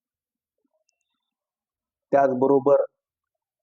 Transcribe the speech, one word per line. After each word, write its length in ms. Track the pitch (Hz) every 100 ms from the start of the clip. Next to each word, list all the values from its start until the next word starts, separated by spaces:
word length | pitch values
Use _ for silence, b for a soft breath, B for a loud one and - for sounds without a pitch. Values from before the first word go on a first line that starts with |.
| _ _ _ _ _ _ _ 640 _ _ _ _ _ _ _ _ _ _ _ _ _
त्याचबरोबर 720 | 139 135 127 135 139 135 139 - _ _ _ _ _ _ _